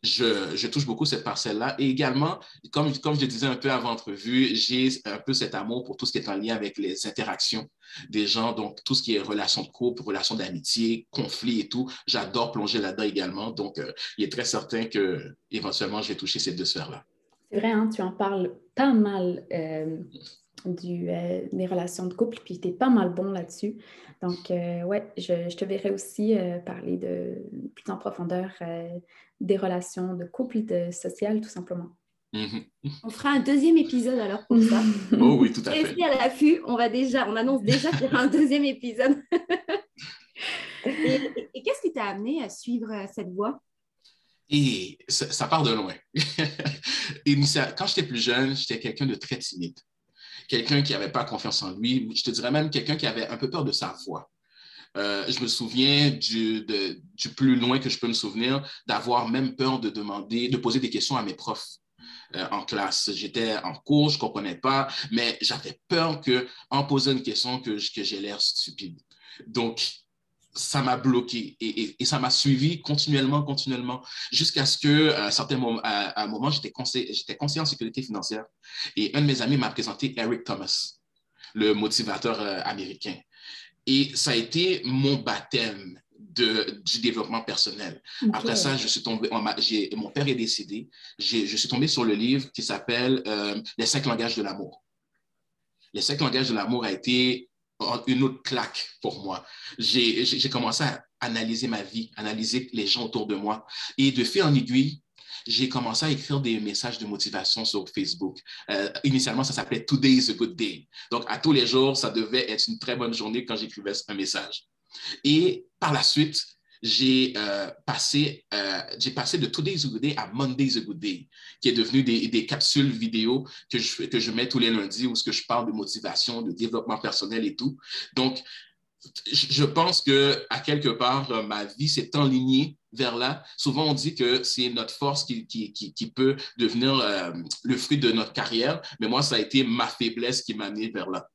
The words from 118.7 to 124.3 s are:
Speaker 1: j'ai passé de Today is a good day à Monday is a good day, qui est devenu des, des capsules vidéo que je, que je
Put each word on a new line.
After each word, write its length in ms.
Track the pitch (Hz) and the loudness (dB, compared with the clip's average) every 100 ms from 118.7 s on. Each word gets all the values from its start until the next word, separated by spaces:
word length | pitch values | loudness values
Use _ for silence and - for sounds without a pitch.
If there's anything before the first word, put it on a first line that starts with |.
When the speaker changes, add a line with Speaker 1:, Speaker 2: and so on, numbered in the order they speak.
| 95 - - | -4 -6 -4
Speaker 1:
j'ai 120 | - | -2
passé 280 | - 120 175 | 0 0 2
de 80 | 120 | 0
Today 280 | - 160 | 0 -2
is 120 | 185 143 | -2 -2
a 20 | |
good 140 | 110 | 0
day 120 | 139 143 | -2 -2
à 140 | 104 | -6
Monday 320 | 113 135 127 | -2 -2 2
is 140 | 135 113 | 2 2
a 20 | |
good 180 | 107 90 | -4 -6
day, 300 | 101 90 - - - - | -6 -6 -10 -20 -20 0
qui 80 | 127 | 2
est 20 | |
devenu 300 | 117 107 131 | 2 4 4
des, 260 | 135 185 113 | 4 2 2
des 180 | 113 - | 0 0
capsules 440 | - - 143 139 | 0 2 4 2
vidéo 560 | 113 113 113 110 131 - - _ | 2 0 0 2 0 -2 -16 _
que 80 | 120 | -2
je, 260 | 113 - | -2 -4
que 140 | - 120 | -2 0
je 100 | 113 | 0